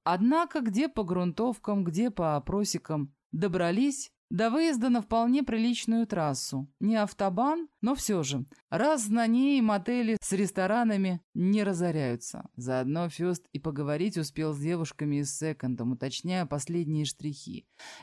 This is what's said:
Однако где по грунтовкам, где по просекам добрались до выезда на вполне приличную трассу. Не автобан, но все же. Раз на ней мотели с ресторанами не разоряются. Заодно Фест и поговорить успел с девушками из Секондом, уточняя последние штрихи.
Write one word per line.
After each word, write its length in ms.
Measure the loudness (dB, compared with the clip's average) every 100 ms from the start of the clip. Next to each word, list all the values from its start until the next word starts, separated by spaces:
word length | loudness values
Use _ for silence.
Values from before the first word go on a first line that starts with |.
Однако 580 | 0 4 4 4 2 -2
где 260 | 0 0 0
по 160 | -2
грунтовкам, 800 | -2 0 0 0 -2 -2 -2 0
где 260 | 0 0 0
по 280 | 0 0 0
просекам 720 | 0 -2 -2 -4 -4 -4 -4 _ _
добрались 800 | -2 0 2 2 2 2 0 -8 _ -6
до 220 | 0 2
выезда 380 | 2 2 2 2
на 120 | 2
вполне 420 | 2 2 4 2
приличную 640 | 2 0 0 0 0 0 0
трассу. 640 | 0 0 -2 -4 -6 -8 -2
Не 180 | 0 2
автобан, 680 | 0 0 0 2 0 0 -4 _
но 140 | -2 0
все 260 | 0 0
же. 220 | 0 -4 -6 -12 _
Раз 380 | 0 2 2 2
на 180 | 2 4
ней 340 | 4 4 4
мотели 560 | 4 2 0 0 0 -2
с 100 | 0
ресторанами 880 | 0 0 0 0 2 2 2 0 -2 -4
не 300 | 0 2 2
разоряются. 840 | 2 0 0 0 0 -2 -6 -12 -14 -10
Заодно 540 | -4 -2 0 -2 -4
Фест 380 | -2 -2 -4 -6
и 60 | -8
поговорить 580 | -6 -4 -2 -2 -2 -2
успел 360 | -4 -4 -4
с 60 | -2
девушками 580 | -2 -2 -4 -4 -2 0
из 180 | -2 -4
Секондом, 580 | -4 -4 -4 -2 -2
уточняя 520 | -2 -4 -6 -4 -2 -2
последние 600 | -4 -2 -2 0 0 -2
штрихи. 600 | -4 -8 -8 -12 -14 -16 -20 -20 -10